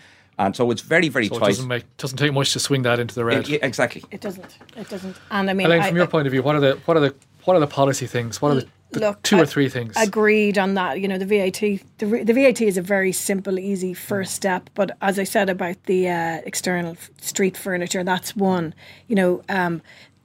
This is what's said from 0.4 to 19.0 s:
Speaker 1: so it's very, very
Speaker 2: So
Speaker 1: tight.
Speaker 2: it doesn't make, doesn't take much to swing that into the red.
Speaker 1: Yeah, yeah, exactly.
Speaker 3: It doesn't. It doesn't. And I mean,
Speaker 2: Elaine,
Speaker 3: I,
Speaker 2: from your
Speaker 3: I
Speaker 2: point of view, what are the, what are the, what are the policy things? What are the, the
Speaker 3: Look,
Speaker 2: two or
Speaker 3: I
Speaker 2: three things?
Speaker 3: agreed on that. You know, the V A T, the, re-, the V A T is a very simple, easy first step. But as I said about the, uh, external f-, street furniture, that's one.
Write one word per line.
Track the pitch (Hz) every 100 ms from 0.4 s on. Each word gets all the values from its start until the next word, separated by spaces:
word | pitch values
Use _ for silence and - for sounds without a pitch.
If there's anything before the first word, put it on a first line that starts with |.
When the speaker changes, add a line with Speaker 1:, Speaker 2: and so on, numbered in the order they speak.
| 98
Speaker 1:
so | 95 120
it's | 113
very, | - 165 165
very | 127 104
Speaker 2:
So | 117
Speaker 1:
tight. | 104
Speaker 2:
it |
doesn't | 104 127
make, | 120 - -
doesn't | 139 131
take | 147
much | 135 143
to | 131
swing | - 135
that | 123 120
into | 117
the | 123
red. | 117 117 -
Speaker 1:
Yeah, | 143
yeah, | 135
exactly. | - - 160 -
Speaker 3:
It | 196
doesn't. | 208 185 - - - 233
It | 196
doesn't. | 196 190 - -
And | 208 196
I |
mean, | 190 170
Speaker 2:
Elaine, | 170
Speaker 3:
I, | 190
Speaker 2:
from | 175
your |
Speaker 3:
I | 175
Speaker 2:
point | 160 135
of |
view, | 131
what | 131
are | 151
the, | 139 139
what | - 165
are |
the, | 135 - _ _
what | - 180
are |
the | 143
policy | 139 139 131 123
things? | 123 113 -
What | 147
are | 135
the, | - _ _
the | 226
Speaker 3:
Look, | 214 202
Speaker 2:
two | - 196
or |
Speaker 3:
I | 147
Speaker 2:
three | 151 131
things? | 123 113 226
Speaker 3:
agreed | 220 220 214 214 208 202
on | 190
that. | 196 180 139
You | 196
know, | 190
the |
V | 190 208
A | 190
T, | 185 208 196 - -
the, | 208
re-, | 233
the | 214
V | 240
A | 269
T | 233 214
is | 185
a |
very | 175 202 190
simple, | 180 - 190 196 185
easy | 196 190 185
first | 175 - 202 175
step. | - 196 180 -
But | - 190 -
as | 196 196
I |
said | 196 226 196
about | 185 180 185
the, | - 185 180
uh, | 175 165 160
external | - - 185 175 170
f-, | 170 - -
street | - - 190 185
furniture, | 202 180 175 190
that's | 180 180 - 214
one. | 190 180 165 - - -